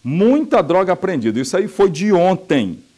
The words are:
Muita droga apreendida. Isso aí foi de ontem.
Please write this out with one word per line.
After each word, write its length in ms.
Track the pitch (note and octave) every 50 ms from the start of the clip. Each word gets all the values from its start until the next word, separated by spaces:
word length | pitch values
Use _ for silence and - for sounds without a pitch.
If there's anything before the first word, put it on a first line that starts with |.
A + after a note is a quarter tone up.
Muita 600 | _ B2 C#3+ E3+ G#3 A#3 C4+ D4+ D4+ - D4+ A3+
droga 320 | E3+ C#3+ E3+ F#3 G3 F#3 F3+
apreendida. 440 | F3+ - F#3+ F3+ C3+ A2 A2+ G#2+
Isso 200 | A#2+ C3+ - -
aí 100 | F3+ G3+
foi 220 | G#3 - - G3+ F#3+
de 240 | D#3+ D3 F#3+ G#3+ G3+
ontem. 680 | F3 E3+ F#3 F#3+ - - - D#3 C3+ G#2+ F#2 E2 - - _ _